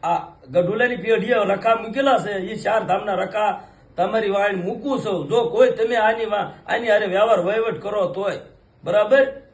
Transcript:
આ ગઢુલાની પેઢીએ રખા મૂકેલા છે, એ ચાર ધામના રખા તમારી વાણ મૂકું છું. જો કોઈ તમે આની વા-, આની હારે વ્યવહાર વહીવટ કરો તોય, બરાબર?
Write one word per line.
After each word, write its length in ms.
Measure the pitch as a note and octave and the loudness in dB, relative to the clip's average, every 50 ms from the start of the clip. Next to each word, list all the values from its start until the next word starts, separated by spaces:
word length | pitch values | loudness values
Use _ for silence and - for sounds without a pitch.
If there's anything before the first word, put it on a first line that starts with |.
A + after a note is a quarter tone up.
| D#3 | -2
આ 200 | E3 E3+ - - - - - - C3 | -2 -4 -4 -4 -8 -18 -20 -18 -2
ગઢુલાની 440 | C3 F3 F3+ F3+ G#3 A3 A#3+ B3 B3 | 0 0 0 2 0 0 0 0 -2
પેઢીએ 380 | F3+ F3 A3 A3+ G3+ F#3+ A3 B3 | -4 0 0 0 0 2 0 0
રખા 420 | A3 G3+ F#3+ G3 F#3+ - A3+ A3+ | 2 2 0 -2 0 2 0 0
મૂકેલા 420 | A3+ A3 A3 G#3+ C4+ C#4 C#4 B3+ | 0 -2 -8 -4 0 2 2 2
છે, 140 | G#3 D#3+ G#3 | 2 2 -2
એ 240 | G3+ F#3+ F3+ - A3 | -6 -6 -6 -8 -10
ચાર 280 | - - G3 G#3+ A3 F#3+ | -6 -4 -2 0 0 0
ધામના 300 | D3+ F3+ G3+ - G#3 F#3+ | 0 -2 -2 -2 -2 -2
રખા 500 | F3+ F3 E3+ - G#3+ G#3+ G3+ F#3 - - - - _ _ _ - | -2 -4 -4 -2 -2 0 0 -2 -4 -10 -20 -20 _ _ _ -4
તમારી 320 | - F3 G3 G#3+ A3 A3 G3+ | -2 -2 0 0 -2 0 0
વાણ 260 | G3 G3 G3+ G#3 G3 | 0 0 0 0 -2
મૂકું 440 | F#3 E3+ F#3+ B3 - - C#4 C4 A#3 | -2 -4 -6 -8 -6 -4 -4 -4 -2
છું. 300 | G#3+ G#3+ F#3+ E3+ C#3+ C#3 | -2 -4 -4 -4 -4 0
જો 140 | A3 A#3+ A3+ | 0 0 0
કોઈ 280 | - G3 A3 B3+ B3+ | 0 4 4 4 4
તમે 240 | - A3 A3+ A3+ A#3+ | 4 0 -2 0 0
આની 300 | A3+ G#3+ A3 A3+ A3 A3+ | 2 2 2 2 0 -2
વા-, 260 | G#3+ G#3 G3+ F3+ - - - - | -2 -2 -4 -4 -6 -10 -18 -8
આની 200 | - - A3+ A#3+ | -4 -4 -4 2
હારે 180 | A3+ G#3 G#3 G#3 | 2 2 2 2
વ્યવહાર 340 | F#3+ F3+ F#3+ G#3+ A#3 A3 F#3+ | 0 2 2 4 4 4 2
વહીવટ 420 | E3+ F3+ G#3 A3 A3+ A3+ - B2+ | 2 0 0 0 -2 -2 -4 -6
કરો 240 | - G3+ G#3 G#3 F#3 | -8 -6 -2 -2 -2
તોય, 340 | E3+ - F#3 G3 G3 D3+ - - - - _ _ _ _ _ - | -2 -2 -4 -4 -4 -6 -6 -12 -18 -20 _ _ _ _ _ -6
બરાબર? 420 | D#3+ F3+ G#3 G#3+ G#3 C4 C#4 C4 C4 - - - - | 0 2 2 4 6 6 4 4 2 -2 -12 -18 -20